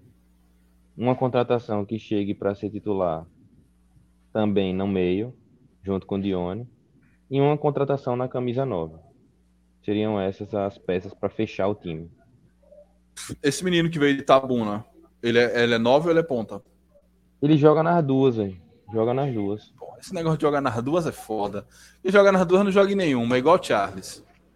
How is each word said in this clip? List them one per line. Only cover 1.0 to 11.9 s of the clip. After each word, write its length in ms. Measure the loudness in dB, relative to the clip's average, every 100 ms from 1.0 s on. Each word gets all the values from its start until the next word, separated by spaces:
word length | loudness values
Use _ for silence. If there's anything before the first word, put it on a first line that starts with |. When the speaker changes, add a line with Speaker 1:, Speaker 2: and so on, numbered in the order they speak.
| -2 0
Speaker 1:
contratação 680 | 0 0 0 -2 -2 -6
que 140 | -4 -8
chegue 360 | -4 -4 -2
pra 200 | -4 -4
ser 140 | -4 -8
titular 560 | -8 -6 -2 -2 -2 -8 _ _ _ _ _ _ _ _ _ _
também 420 | -2 0 2 0
no 120 | -2 -2
meio, 480 | 0 0 0 -4 -10 _ _ _ _
junto 240 | -6 -6 -4
com 100 | -4
o 40 |
Dione. 480 | -2 -2 -4 -6 -12 _ _ _ _ _ _
E 100 | 0
uma 160 | 2 2
contratação 580 | -2 -2 -2 -2 -2
na 140 | -4 -4
camisa 380 | -4 -4 -4 -4
nove. 320 | -4 -6 -12 -20 _ _ _ _ _ _ _
Seriam 360 | -6 -2 -2 -2
essas 320 | -4 -6 -8
as 220 | -4 -4 -6
peças 380 | -6 -4 -6
pra 140 | -8 -8
fechar 400 | -4 -6 -2 -4
o 60 |
time. 360 | -4 -8